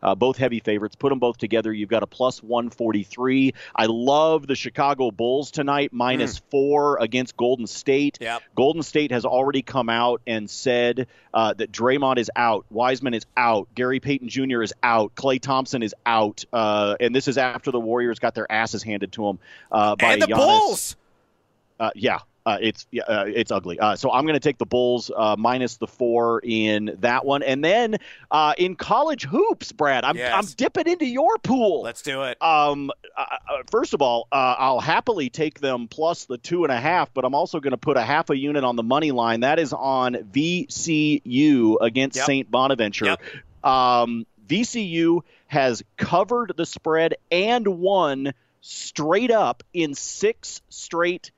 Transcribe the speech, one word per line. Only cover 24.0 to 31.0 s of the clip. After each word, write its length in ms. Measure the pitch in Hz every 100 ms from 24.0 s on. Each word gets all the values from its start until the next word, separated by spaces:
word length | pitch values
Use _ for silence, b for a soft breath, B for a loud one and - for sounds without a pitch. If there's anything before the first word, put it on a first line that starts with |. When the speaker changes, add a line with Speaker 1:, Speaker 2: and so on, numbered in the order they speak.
| 131
Speaker 1:
I'm 140 | 120 151
gonna 140 | 147
take 180 | 151 127
the 80 | 107
Bulls, 460 | 123 123 123 - -
uh, 200 | 107 104
minus 400 | 117 127 123 -
the 80 | 110
four 560 | - 123 117 117 113
in 520 | 120 113 110 107 107 95
that 220 | 120 127
one. 200 | 135 139
And 200 | 135 135
then, 340 | 156 208 233 214 B B B
uh, 240 | 151 151 151
in 180 | 180 185
college 500 | - 220 311 - 135
hoops, 460 | 214 427 359 -
Brad, 320 | - 147 131
I'm, 140 | 127 120
Speaker 2:
Yes. 160 | 123
Speaker 1:
I'm 180 | 190 202 -
dipping 300 | 262 - 320
into 180 | 349